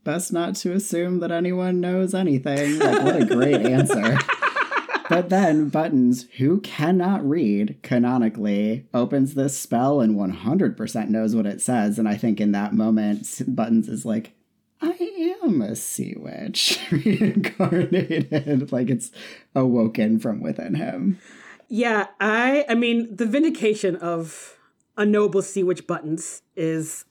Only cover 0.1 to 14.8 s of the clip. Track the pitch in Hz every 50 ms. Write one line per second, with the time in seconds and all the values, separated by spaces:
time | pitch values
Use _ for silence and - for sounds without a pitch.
0.1 | 147 175 185 - - 339 339 - 196 - - 190 175 196 196 - - 170 175 180
1.1 | 180 180 165 170 170 165 175 180 180 180 185 185 180 180 175 180 180 185 190 185
2.1 | 190 185 190 175 139 135 139 147 143 139 143 143 - 311 415 - 403 415 - -
3.1 | - 160 254 - - - - 147 - - - - 127 - - - 403 - - -
4.1 | - 508 - - 508 - 571 523 - 523 - - 523 - - - - 349 - -
5.1 | 165 175 175 175 185 190 202 165 151 151 151 143 143 156 160 170 151 131 127 123
6.1 | 123 120 - - - 127 131 143 175 196 202 - - - 147 165 185 185 175 185
7.1 | 196 - 139 135 147 175 147 104 101 101 107 107 - - - - 127 120 120 123
8.1 | 127 127 117 110 107 117 104 104 101 101 104 107 110 127 135 _ - 120 120 -
9.1 | 143 139 135 135 - 139 135 - - - - - 139 117 127 139 147 143 117 110
10.1 | 107 101 101 92 95 85 92 110 147 196 180 113 - - 107 101 - 117 107 104
11.1 | 107 110 110 110 110 113 107 101 98 - - - 123 117 104 104 104 113 110 107
12.1 | 104 107 - 117 107 101 107 104 101 101 101 104 104 110 110 110 110 110 107 104
13.1 | 104 104 - - - - 123 131 127 117 113 113 113 113 107 - 110 110 - 113
14.1 | 107 113 113 - _ _ _ _ _ _ _ _ _ _